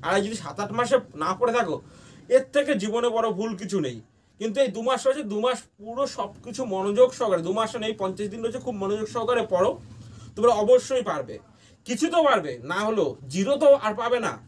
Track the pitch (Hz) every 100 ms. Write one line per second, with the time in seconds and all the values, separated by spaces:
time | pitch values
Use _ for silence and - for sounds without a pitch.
0 | 147 196 202 226 - 139 202 226 240 269
1 | - 147 156 185 240 240 196 143 - -
2 | - - - 254 269 285 285 269 208 226
3 | 240 226 226 185 220 196 196 196 143 117
4 | - _ _ _ 220 214 262 208 226 254
5 | 262 277 233 208 240 247 - _ 208 233
6 | 277 - 202 - - - 254 190 196 202
7 | 254 - 233 180 165 202 220 233 220 214
8 | 190 185 208 220 226 247 247 214 196 208
9 | 214 233 226 240 214 180 202 339 - -
10 | - - - - 233 214 208 254 247 262
11 | 202 165 - - - _ - _ - 240
12 | 320 349 294 233 151 123 127 180 214 220
13 | 147 - 135 156 196 277 294 277 214 208
14 | 233 240 196 117